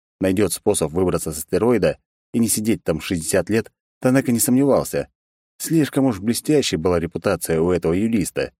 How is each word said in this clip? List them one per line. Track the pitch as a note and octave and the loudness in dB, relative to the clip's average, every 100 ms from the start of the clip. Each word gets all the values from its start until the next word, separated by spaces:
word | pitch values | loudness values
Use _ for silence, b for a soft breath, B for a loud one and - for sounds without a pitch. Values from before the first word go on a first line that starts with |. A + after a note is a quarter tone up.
| _ - | _ -4
найдёт | F#2+ F#2+ F#2+ | -2 0 0
способ | - - F#2+ D#2 | 0 -2 0 0
выбраться | E2 F2+ E2 D#2+ | 0 0 0 -4
с | D#2 | -8
астероида | - F2+ A2+ A#2 E2 D2+ _ _ _ | -4 0 2 2 2 -2 _ _ _
и | A#2 | -2
не | A2+ | 0
сидеть | - G#2+ F#2+ | 0 0 -2
там | - D#2+ | -2 -4
шестьдесят | - F2 D#2 - E2 | -2 -4 -2 -2 0
лет, | A2 - _ _ _ | -2 -4 _ _ _
Танека | B2+ C3+ C3 | 2 2 2
не | A#2 | 0
сомневался. | - B2+ C#3 G#2 C#2+ D2 C#2 _ _ _ _ - | 2 2 4 2 0 -4 -6 _ _ _ _ -14
Слишком | - D#3+ C3+ C#3+ C3+ | -2 0 2 0 0
уж | G2 | 0
блестящей | G#2+ A2+ - D3+ A#2+ F2 | -2 -4 0 0 2 0
была | F2 F2 | 0 0
репутация | E2 - G#2 F2 - D#2+ | -2 -4 -2 -2 -2 0
у | E2+ | 2
этого | F2+ E2+ | 2 0
юриста. | F2 A2+ A#2 D#2+ - C#2 | 0 0 0 -2 -4 -6